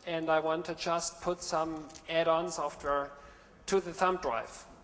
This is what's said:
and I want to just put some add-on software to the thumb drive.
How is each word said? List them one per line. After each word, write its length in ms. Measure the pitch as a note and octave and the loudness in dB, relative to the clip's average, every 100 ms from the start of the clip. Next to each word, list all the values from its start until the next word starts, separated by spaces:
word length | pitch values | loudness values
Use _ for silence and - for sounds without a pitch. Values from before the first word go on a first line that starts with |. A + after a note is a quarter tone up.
| - | -6
and 240 | E3 D#3+ | -2 2
I 100 | D#3 | 2
want 240 | D#3 D#3+ F3 | 4 0 -2
to 100 | E3 | -4
just 460 | - E3+ E3 - | 0 0 0 -4
put 200 | F3 F3 | -4 -4
some 420 | - D#3+ D#3+ D#3+ D3 - - | -2 0 0 -4 -10 -14 -2
add-on 440 | E3 E3 D#3+ F3 | 2 4 4 2
software 580 | E3+ D3 - D3 C#3+ C#3+ - - - - - - | -2 -4 -4 0 0 0 -8 -20 -20 -20 -14 0
to 140 | F#3+ | 2
the 120 | F#3 | 2
thumb 260 | E3 F#3 F#3 | 2 2 2
drive. 460 | C#3 A2+ A#2 - - - | 0 -2 -4 -10 -16 -20